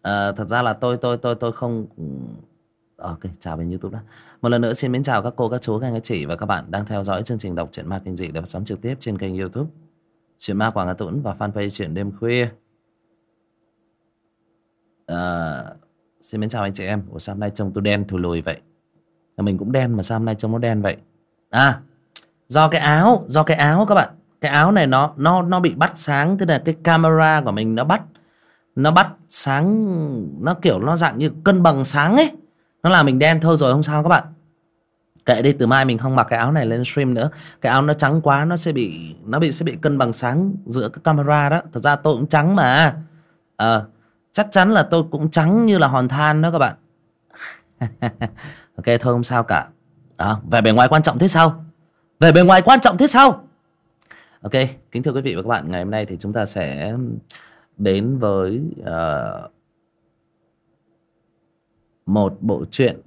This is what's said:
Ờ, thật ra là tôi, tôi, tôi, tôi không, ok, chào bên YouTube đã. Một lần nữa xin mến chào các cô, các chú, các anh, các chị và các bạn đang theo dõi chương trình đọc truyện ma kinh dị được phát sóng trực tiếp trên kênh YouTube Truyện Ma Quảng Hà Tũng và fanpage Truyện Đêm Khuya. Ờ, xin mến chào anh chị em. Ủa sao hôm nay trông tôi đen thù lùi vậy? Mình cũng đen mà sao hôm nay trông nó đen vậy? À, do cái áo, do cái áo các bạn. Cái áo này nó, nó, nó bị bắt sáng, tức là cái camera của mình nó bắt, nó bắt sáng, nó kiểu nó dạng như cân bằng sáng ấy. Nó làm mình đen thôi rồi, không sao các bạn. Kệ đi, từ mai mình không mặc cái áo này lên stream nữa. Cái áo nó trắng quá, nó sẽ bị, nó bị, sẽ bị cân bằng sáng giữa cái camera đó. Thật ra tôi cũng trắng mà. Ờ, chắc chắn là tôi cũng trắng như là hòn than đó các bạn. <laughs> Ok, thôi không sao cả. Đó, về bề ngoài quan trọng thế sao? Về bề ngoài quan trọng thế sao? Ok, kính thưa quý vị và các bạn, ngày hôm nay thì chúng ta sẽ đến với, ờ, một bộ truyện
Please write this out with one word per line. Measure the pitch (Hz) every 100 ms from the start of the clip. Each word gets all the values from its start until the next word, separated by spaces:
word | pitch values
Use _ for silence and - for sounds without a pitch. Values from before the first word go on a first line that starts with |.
Ờ, | 101 101 101
thật | 98 95
ra | 120
là | 120
tôi, | 107 123 120
tôi, | 123 120
tôi, | 123
tôi | 117 120
không, | 117 123 113 107 - 78 67 60 53 _ _ _ _ _ _
ok, | 87 82 92 85
chào | 85 80
bên | 85
YouTube | 90 98
đã. | 107 - _ _ _
Một | 120
lần | 120
nữa | 117
xin | 117 135
mến | 127
chào | 143 113
các | 104
cô, | - 117
các | 123
chú, | - 107
các | 127
anh, |
các | 113
chị | - 98
và | 71
các | 85
bạn | 104 92 -
đang | 98
theo | 104 104
dõi | 98 95
chương | 117 113
trình | 95
đọc | 85 80
truyện | - 82
ma | 95
kinh | 95
dị | 87 87
được | 80
phát | 87
sóng | 92
trực | 104 98
tiếp | 113 131
trên | 117 98
kênh | 98 92
YouTube | 95 117 156 - _ _ _ _ _ _
Truyện | - 101
Ma | 110
Quảng | 107 90
Hà |
Tũng | 92 92 123
và | 120 95
fanpage | 104 104 101
Truyện | 101 87
Đêm | 87 101 101
Khuya. | 117 123 120 110 _ _ _ _ _ _ _ _ _ _ _ _ _ _ _ _ _ _ _ _ _ _ _ _
Ờ, | - 87 90 85 80 67 57 - _ _ _ _
xin | - 110
mến | 107
chào | 113
anh | 98
chị | 98
em. | 95 104 95
Ủa | 95
sao | -
hôm | 101
nay | 104
trông | 104 98
tôi | 101
đen | 101 101 101
thù | 92
lùi | 90 85
vậy? | 82 80 _ _ _ _ _ _ _ -
Mình | 101 92
cũng | 101
đen | 131 123 113
mà |
sao | - 113
hôm |
nay | 113
trông | 107 110
nó | 113
đen | 120 107
vậy? | 98 - _ _ _ _ _
À, | 113 139 - - _ _ - _ _ _
do | 143 156
cái | 160
áo, | 147 151 202 233 -
do | 143
cái | 151 156
áo | 147 170
các | 208
bạn. | 196 131 - _ _
Cái | 147
áo | 143 165
này | 208 139
nó, | 131 147 147
nó, | 151 180
nó | 175 185
bị | 180
bắt | 123 165
sáng, | - - 139 156 196
tức | 180
là | 147
cái | 160 160
camera | 170 165 160 160 156 156
của | 123
mình | 101 110
nó | 113
bắt, | 143 202 - _ _ _ _ _ _
nó | - 147
bắt | 170 196 - _
sáng, | - 143 139 180 220 208 170 151 120 82 71
nó | 131
kiểu | 175 170 92
nó | 123
dạng | 170 160 110
như | 151 160
cân | 196 190
bằng | 170 139
sáng | 131 147 156
ấy. | 247 320 - _ _ _ _
Nó | 165
làm | 180
mình | 143 127
đen | 156 160
thôi | 160 156
rồi, | 135
không | 135
sao | 151 151
các | 156
bạn. | 170 - - _ _ _ _ _ _ _ _
Kệ | - 113
đi, | 135
từ | 143 120
mai | 135
mình | 135 113
không | 131
mặc | 131 107
cái | 117
áo | 120
này | 156
lên | 113 117
stream | 123 - 131
nữa. | 117 139 - - -
Cái | 127
áo | 131
nó | 147
trắng | 151 139 160
quá, | 151 139
nó | 156 175
sẽ | 170
bị, | 139 104 80 80 78
nó | 95 139
bị, | 160
sẽ | 127
bị | 165 -
cân | 151 139
bằng | 123
sáng | 113 123 143 196 196
giữa | - 123 110
cái | -
camera | 165 151 143 147 143
đó. | 165 -
Thật | 117
ra | 139
tôi | 143 156
cũng | 120 147
trắng | 156 156
mà. | 196 127 135 160 160 - _ _ _ _
Ờ, | - 110 113 110 _ _ _ _
chắc | - 208
chắn | 196 185
là | 214
tôi | - 170 165
cũng | 143 160
trắng | 165 160 214
như | 233 190
là | 139
hòn | 131 127
than | 135 151 151
đó | 165
các | 165
bạn. | 123 - _ _ _ _ _ - - - _ _
<laughs> | 117 - 120 - 117 - - - _ -
Ok, |
thôi | - 120 127
không | 120
sao | 120 123
cả. | 117 85 - _ _ _ _ -
Đó, | 101 107 -
về | 117
bề | 110
ngoài | 110 127
quan | 156
trọng | 156 120
thế | 185
sao? | 165 165 - - _ _ _ _ _
Về | 165
bề | 160
ngoài | 180 190
quan | 190 262
trọng | 233 180
thế | 294
sao? | 240 269 185 - _ _ _ _ _ _ - _ _
Ok, | 104 131 131 - _
kính | 123
thưa | 139
quý | 135
vị | 135
và | 87
các | 104
bạn, | 110 76
ngày | 90
hôm | 95
nay | 107
thì | 104 87
chúng | 101
ta | 110
sẽ | 101 98 73 71 90 120 120 113 _ - - _ _ -
đến | 101 98 117 135
với, | 107 98 92 113 160 -
ờ, | - 82 82 73 53 50 - _ _ _ _ _ _ _ _ _ _ _ _ _ _ _ _ _ _ _ _ _ _ _ _ _
một | - 104 98 98
bộ | 107 80 82
truyện | - 123 -